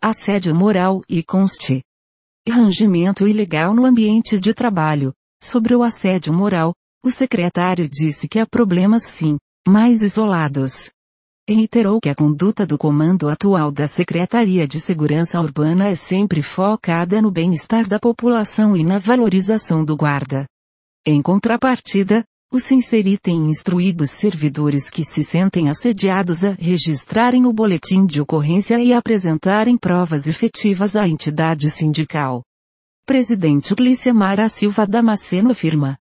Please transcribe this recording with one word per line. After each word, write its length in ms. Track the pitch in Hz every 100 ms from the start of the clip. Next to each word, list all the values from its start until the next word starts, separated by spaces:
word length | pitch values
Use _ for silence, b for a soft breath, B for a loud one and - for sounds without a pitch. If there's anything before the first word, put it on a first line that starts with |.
assédio 540 | 214 220 - 202 180 160
moral 460 | 202 196 180 190 -
e 140 | 170
conste. 600 | 165 190 190 - - 131 - _ _ _ _ _ -
Arrangimento 800 | 233 220 175 214 175 180 196 202
ilegal 440 | 214 202 156 170
no 120 | 226
ambiente 560 | 254 240 214 220 - 208
de 120 | 196
trabalho. 600 | 220 247 190 156 147 135 - _ _
Sobre 360 | - 247 226 247
o 80 |
assédio 480 | 240 226 190 185 156
moral, 400 | 165 202 185 165 175 _ _
o 80 | 254
secretário 760 | - 262 214 175 175 180 180 160
disse 380 | 139 156 143 -
que 140 | 220
há 60 | 220
problemas 580 | 226 226 175 190 226
sim, 340 | - - 156 147 - _ -
mais 340 | 202 233 233
isolados. 880 | 208 214 220 180 151 139 135 - - - _ _ _ _ -
Reiterou 480 | 214 220 233 202 220
que 120 | 151
a 40 |
conduta 520 | 143 151 147 190 - 190
do 100 | 147
comando 500 | 156 147 156 185 151
atual 460 | 151 202 190 151
da 160 | 143 147
Secretaria 800 | - 175 170 180 233 220 185 147
de 100 | 156
Segurança 600 | - 170 151 151 165 170
Urbana 480 | 160 143 151 175 202
é 60 |
sempre 480 | 175 - 185 202 165
focada 800 | 143 - 196 214 - 170 175 208
no 80 | 214
bem-estar 580 | 170 165 165 - 220 214
da 100 | 202
população 800 | 240 226 233 240 214 - 214 190
e 80 |
na 140 | 160 196
valorização 840 | 190 254 226 185 190 220 - 160
do 140 | 151 151
guarda. 480 | 151 143 135 135 139 _ _ _ _ _ -
Em 160 | 147
contrapartida, 1000 | 143 196 220 233 262 247 - 196 196 214 226 _ _
o 80 | 254
Sinceri 560 | - 262 240 226 196 202
tem 320 | - 170 156
instruído 540 | 156 - 180 185 175
os 80 | 143
servidores 800 | - 208 170 147 143 147 143 -
que 120 | -
se 220 | 151 -
sentem 460 | 151 165 190 185 151
assediados 760 | 147 240 202 196 185 180 165
a 60 | 196
registrarem 960 | 190 170 180 - 143 - 214 247 247 247
o 60 |
boletim 520 | 220 220 170 - 185
de 160 | 190 147
ocorrência 580 | 147 160 147 175 202 233
e 100 | 240
apresentarem 880 | 240 240 220 180 156 190 208 220 247
provas 480 | 175 175 175 156 143
efetivas 720 | 160 233 - 214 190 202 208
à 120 | 196
entidade 640 | 156 - 151 160 160 147
sindical. 720 | - 156 151 151 156 139 123 - _ _ _ _ _ -
Presidente 680 | 262 247 226 165 143 -
Glicemara 760 | 202 254 254 254 226 196 196 220
Silva 360 | - 208 202 208
Damasceno 640 | 220 233 208 - 180 226
afirma, 460 | 233 160 156 135 135